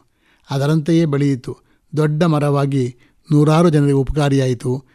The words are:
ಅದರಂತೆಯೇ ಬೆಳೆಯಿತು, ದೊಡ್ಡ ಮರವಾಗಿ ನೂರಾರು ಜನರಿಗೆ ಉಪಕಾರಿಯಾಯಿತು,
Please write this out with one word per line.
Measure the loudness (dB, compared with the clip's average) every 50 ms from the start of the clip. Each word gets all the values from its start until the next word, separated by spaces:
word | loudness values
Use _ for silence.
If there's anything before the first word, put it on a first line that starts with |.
| _ _ _ _ _ _ _ _ _ -8
ಅದರಂತೆಯೇ | -4 -2 0 0 0 0 0 0 0 0 2
ಬೆಳೆಯಿತು, | 0 0 0 0 0 -2 -2 -6 -12 -16 _ _ _ _ _ _ _ -4
ದೊಡ್ಡ | -2 -2 -2 0 0 0
ಮರವಾಗಿ | 0 0 0 0 0 0 0 -2 -2 -2 -2 -4 -4 -6 _ _ _ _ _ _ 0 2
ನೂರಾರು | 2 4 4 4 4 4 4
ಜನರಿಗೆ | 4 2 2 2 2
ಉಪಕಾರಿಯಾಯಿತು, | 0 0 -2 -2 -2 0 0 0 0 0 -2 -4 -4 -4 -6 -6 -6 -8 _